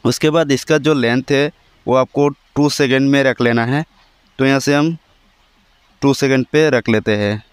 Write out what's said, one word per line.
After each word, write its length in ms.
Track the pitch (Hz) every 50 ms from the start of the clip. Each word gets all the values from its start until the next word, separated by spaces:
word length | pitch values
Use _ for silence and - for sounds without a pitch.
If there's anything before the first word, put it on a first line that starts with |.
| -
उसके 260 | 117 123 - - 151
बाद 220 | 151 170 160 143
इसका 260 | 139 127 - - 156
जो 160 | 151 131 151 156
लेंथ 380 | 135 117 117 120 131 131 -
है 200 | 143 135 143 147 _ _ _ _ _ _ _
वो 100 | - 123
आपको 320 | 131 127 - - 143 143 143
टू 400 | 139 _ _ _ _ 135 147 147
सेकंड 400 | - - 147 123 131 135 139 139
में 100 | 139 143 135
रख 180 | 135 120 -
लेना 240 | 123 120 117 117 113
है। 180 | 120 135 147 160 _ _ _ _ _ _ _ _ _ _ -
तो 60 | 131
यहाँ 140 | 135 139 135
से 160 | 127 143 143
हम 200 | 147 147 165 165 160 _ _ _ _ _ _ _ _ _ _ _ _ _ _ _ _ _ _ _ _
टू 120 | - 139 135
सेकंड 320 | - 139 135 135 131 123 _
पे 180 | - 151 160 156
रख 200 | 131 120 - -
लेते 260 | 113 110 - 113 107
हैं। 280 | 104 101 101 104 107 - _